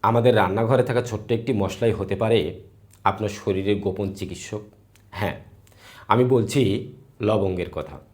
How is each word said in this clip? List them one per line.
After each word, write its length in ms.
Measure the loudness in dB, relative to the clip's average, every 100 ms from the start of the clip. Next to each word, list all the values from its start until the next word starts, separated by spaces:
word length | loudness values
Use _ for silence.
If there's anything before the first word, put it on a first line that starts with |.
আমাদের 340 | 4 4 4 4
রান্নাঘরে 460 | 2 0 4 4
থাকা 200 | 4 0
ছোট্ট 300 | -2 -8 -2
একটি 200 | -2 0
মশলাই 400 | 0 0 0 0
হতে 240 | 0 -4 -2
পারে 440 | 2 2 2 -8 -18 -20 -20 -4
আপনার 240 | -4 -2 -6
শরীরের 500 | -4 -2 -2 0 -2
গোপন 340 | -2 -4 -6
চিকিৎসক? 480 | -6 -10 -12 -10 -12 -12 _ _ _ _
হ্যাঁ, 300 | -6 -6 -6 -16 -20 _ -20 -20 -20 0
আমি 160 | 2
বলছি 680 | 4 2 2 0 0 -2 -8 -18 -20 _
লবঙ্গের 500 | -2 0 -2 -4 -6
কথা। 280 | -8 -12 -16 -20